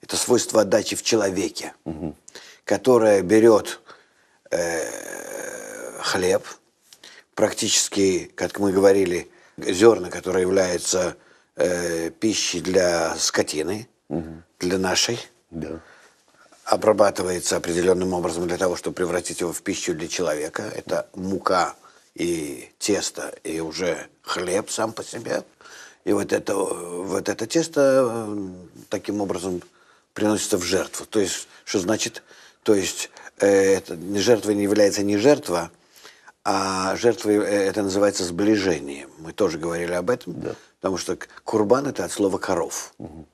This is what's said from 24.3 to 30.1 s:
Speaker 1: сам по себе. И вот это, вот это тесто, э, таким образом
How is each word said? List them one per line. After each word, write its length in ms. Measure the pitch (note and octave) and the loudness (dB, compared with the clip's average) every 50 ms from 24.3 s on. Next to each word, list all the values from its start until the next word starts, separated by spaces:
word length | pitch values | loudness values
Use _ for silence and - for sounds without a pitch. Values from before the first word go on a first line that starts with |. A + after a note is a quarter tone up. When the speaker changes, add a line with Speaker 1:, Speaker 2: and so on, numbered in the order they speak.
| - G2 F2+ F2+ F2+ G2 - - | -6 -6 -4 -2 -2 -2 -2 -4
Speaker 1:
сам 220 | - - A2+ A2+ A2 | -4 -4 -4 -4 -4
по 100 | - F#2+ | -10 -12
себе. 400 | - - A#2 A#2 - - - - _ _ _ - - - - - - - _ _ | -12 -12 -12 -8 -4 -6 -6 -6 _ _ _ -20 -20 -20 -20 -20 -20 -20 _ _
И 80 | - G2+ | 0 0
вот 180 | G#2 G2 F2 G2+ | 0 0 0 -2
это, 200 | G2+ - - G#2 | -2 -2 -2 -2
вот 720 | G2 G2 F#2 F#2 F2+ F2 F2 F2 F2 F#2 F#2+ F#2 G2 F2+ - | -2 -2 -2 -4 -6 -8 -10 -8 -8 -6 -4 -4 -2 -2 -2
это 180 | G2+ - A2 A2 | -4 -4 -4 -2
тесто, 340 | - E3 D#3+ D#3+ - D3 | 0 0 0 0 0 2
э, 680 | C#3 C3+ C3 C3+ C3 A#2+ A2+ A#2 A2+ G#2 G#2 G#2 G2 F#2 F2+ F2+ F2+ E2 - - - _ | 4 4 6 4 4 2 0 -4 -6 -6 -6 -6 -8 -8 -10 -14 -16 -20 -20 -20 -12 _
таким 320 | - G2+ - - G2+ G#2 | -8 -6 -4 -4 -2 -2
образом 400 | G#2 F#2 F#2 F#2 E2+ F#2+ F2+ F2 E2+ - _ _ _ _ _ _ _ _ | -2 -2 -4 -4 -4 -4 -4 -6 -8 -12 _ _ _ _ _ _ _ _